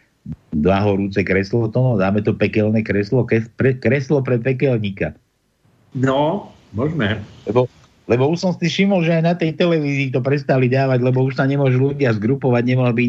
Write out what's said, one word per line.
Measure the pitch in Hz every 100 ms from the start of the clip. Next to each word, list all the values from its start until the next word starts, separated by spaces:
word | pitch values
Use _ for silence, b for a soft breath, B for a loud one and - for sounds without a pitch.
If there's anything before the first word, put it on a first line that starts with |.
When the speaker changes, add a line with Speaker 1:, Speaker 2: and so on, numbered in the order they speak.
| b b - - -
Speaker 1:
na | 76 87 98
horúce | 104 98 98 101
kreslo, | 92 95 98 120 110
to | 123
no, | 127 107
dáme | 95 104 104
to |
pekelné | - 104 107 107 110
kreslo, | 104 101 101 131
kes-, | 110 113 110
pre-, | - 131 131
kreslo | 113 143 131 143 131
pre | 123
pekelníka. | 123 131 139 120 101 98 80 - _ _ _ _ _ _ _
Speaker 2:
No, | 131 131 135 151 202 - - -
môžeme. | 101 147 165 104 110 - - -
Speaker 1:
Lebo, | 117 127 _ _ _ -
lebo | 120 139
už | 170
som | 185
si | 175 170
všimol, | 135 196 190 160
že |
aj | 165 165
na | 175
tej | 160
televízii | 151 175 165 143 139 135
to | 131
prestali | 127 143 139 135 123
dávať, | 131 135 127
lebo | 123 127
už | 131 131
sa | 135
nemôžu | 143 135 127 135
ľudia | 143 131
zgrupovať, | 107 110 135 135 120 123
nemohli | 127 123
by | 117